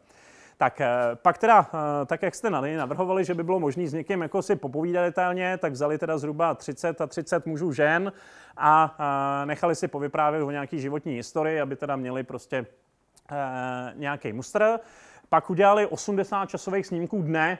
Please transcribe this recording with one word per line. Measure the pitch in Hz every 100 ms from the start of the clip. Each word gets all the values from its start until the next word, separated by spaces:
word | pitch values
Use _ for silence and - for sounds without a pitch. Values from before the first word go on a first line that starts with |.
| _ _ - - - -
Tak, | 131 -
eh, | 131 123 120 120
pak | 175 -
teda, | 226 220 165
eh, | 160 151 147 135
tak | 165
jak | 185 -
jste | 226
na | 151
něj | 139 160
navrhovali, | 135 147 185 190 180
že |
by | 175
bylo | 165 185
možný | 151 151 170
s |
někým | 160 143 190
jako | 156 196
si | 180 196
popovídat | 139 143 170 175 175
detailně, | 185 180 180 185 185
tak | 165
vzali | 131 147 156
teda | 165 156
zhruba | 147 151 165 143
třicet | - 139 170 165
a | 151
třicet | - 147 175 165
mužů, | 151 175
žen | 139 151 165 196 - - - - -
a, | 151 156 156 - 147 139 139 139
eh, | 143
nechali | 147 - 160
si | 180
povyprávět | 143 143 156 151 156
o | 143
nějaký | 143 139 156
životní | 135 147 160 120
historii, | 113 170 156 156
aby | 135 139
teda | 143 135
měli | 123 127
prostě, | 127 123 - 131 110 _ _ _ _ _ -
eh, | 143 135 127 127 127 123 -
nějaký | 143 143 -
mustr. | 107 127 208 214 226 - - - - -
Pak | - -
udělali | 175 196 208 208
osmdesát | 156 - 202 190 202 196
časových | 180 - 196 190
snímků | 170 175 208
dne, | 156 160 160 180